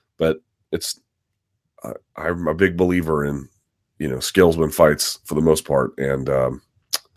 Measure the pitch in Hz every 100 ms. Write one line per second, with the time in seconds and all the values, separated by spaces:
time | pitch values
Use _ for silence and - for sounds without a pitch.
0 | _ - 80 78 _ _ _ 85 - -
1 | _ _ _ _ _ _ _ _ - -
2 | _ - 80 87 80 80 95 85 90 90
3 | 80 76 71 71 67 _ _ _ _ -
4 | 76 64 - 95 87 82 78 - 78 73
5 | - - - 76 80 78 - 69 64 -
6 | 67 67 65 65 64 65 _ _ _ -
7 | -